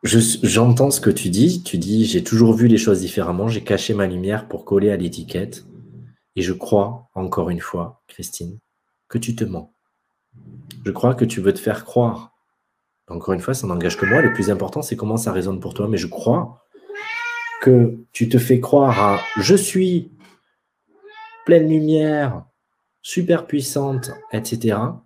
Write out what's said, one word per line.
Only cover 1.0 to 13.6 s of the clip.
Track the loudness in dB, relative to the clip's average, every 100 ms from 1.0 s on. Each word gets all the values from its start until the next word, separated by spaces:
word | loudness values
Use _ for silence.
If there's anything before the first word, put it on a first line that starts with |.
que | 2
tu | 2 0
dis. | 2 2 2
Tu | -4 -6
dis, « | 0 0 2
J'ai | 0
toujours | 0 4 6
vu | 6 6
les | 6
choses | 4 2
différemment, | 0 -4 -2 -2 -2
j'ai | -4
caché | -2 -2 0 -2
ma | -2
lumière | -2 -4 -4 -6
pour | -14 0
coller | 2 2
à | 0
l'étiquette. » | -4 -6 -8 -6 -8 -12 -20 -20 -20 -20 -20 _ _ -6
Et |
je | -4
crois, | -4 0 2 2 -4 _ -10
encore | -6 -4 -2
une | -4
fois, | -6 -8 -8 -12 _
Christine, | -16 -14 -12 -14 -14 _ _ _ _ _
que | -6
tu | -6 -4
te | -4
mens. | -6 -12 _ _ _ _ _ _ _ -20 -20 -20 -12
Je | -10
crois | -2 0 2
que |
tu | -2 0
veux | 0
te | 0
faire | -2 -6 -4
croire. | 0 0 -2 -14 _ _ _ _ _ _ _ _
Encore | -12 -4
une | -4
fois, | -2
ça | -4